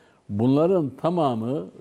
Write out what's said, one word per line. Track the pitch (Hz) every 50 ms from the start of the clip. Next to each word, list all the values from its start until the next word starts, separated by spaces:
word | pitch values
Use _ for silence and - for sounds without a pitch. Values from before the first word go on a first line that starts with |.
| _ _ _ _ _ -
Bunların | 104 101 113 127 135 143 156 175 196 185 156 131 - -
tamamı | - 160 175 175 156 139 123 110 110 117 131 143 92 92 - -